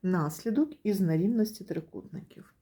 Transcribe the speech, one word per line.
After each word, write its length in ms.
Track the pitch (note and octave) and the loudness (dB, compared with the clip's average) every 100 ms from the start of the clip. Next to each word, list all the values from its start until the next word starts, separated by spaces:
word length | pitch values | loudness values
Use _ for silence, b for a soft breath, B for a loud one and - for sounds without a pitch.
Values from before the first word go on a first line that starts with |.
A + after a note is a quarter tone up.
наслідок 680 | F#3 F#3 D3+ - A#3 A3 D4+ - | 2 0 0 -2 -2 2 0 0
із 180 | G#3+ G3 | -2 2
нерівності 640 | F3+ D#3+ F#3+ A#3 G#3+ - | 4 4 4 2 0 -2
трикутників. 880 | - - D#3+ G2+ - - - - - _ | -8 -8 -8 -16 -12 -14 -14 -20 -20 _